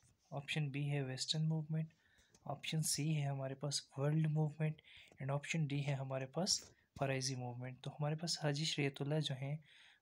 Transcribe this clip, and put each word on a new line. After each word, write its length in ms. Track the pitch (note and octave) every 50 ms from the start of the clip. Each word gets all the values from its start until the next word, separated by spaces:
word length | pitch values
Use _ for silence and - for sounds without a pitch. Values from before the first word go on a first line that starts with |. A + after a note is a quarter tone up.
| _ - _ _ _ - C#3+
ऑप्शन 380 | C#3 C#3 - - D#3 D3 C#3
बी 140 | C3 C#3+ D3
है 200 | C#3+ C#3+ C#3+ C3+
वेस्टर्न 380 | B2+ C3 B2+ - - - D#3 D#3
मूवमेंट, 500 | D#3 D#3+ D#3 D3+ D#3 D#3 D#3+ D#3+ D#3+ - _ _ _ _ - - _ - - -
ऑप्शन 360 | - C#3 - - - D#3+ D#3+ D#3
सी 300 | - - - C#3+ D#3+ D#3
है 160 | D3+ C#3 C#3
हमारे 260 | C#3 C3+ C3+ C3+ C3+
पास 360 | C3+ D3 D3 C#3+ - - - - C3
वर्ल्ड 280 | C#3 D3 D3+ D#3+ D#3
मूवमेंट 560 | D#3 D3+ D3+ D#3 D3 C#3+ - D#3 D#3 D#3 - - - - - - - - - C3+
and 80 | C3+
ऑप्शन 360 | C#3 C#3+ - - - E3 D3+
डी 140 | C3+ C#3 C#3+
है 140 | C#3 C#3+ C#3
हमारे 320 | C3 C3+ C3 C3+ C3 C3
पास 480 | C3 - - F#3 - - - - - - _ _ _ - -
फराइजी 340 | C#3+ C3+ C3+ C3 C3 C3+ C3
मूवमेंट। 460 | B2 B2 B2 A#2+ B2 B2+ B2+ C3 B2+
तो 100 | - C#3+
हमारे 260 | - - D3 D3 D#3
पास 220 | D#3 F3 D#3+ - - -
हाजी 220 | D3 C#3+ C#3+ D#3+
शरीयतुल्लाह 560 | D#3+ - - C#3+ C#3 C#3 - C#3 C#3 D3+ D#3
जो 140 | D3+ - C3+
हैं 300 | B2+ C#3 C#3 D3+ D#3 - - - - - - - _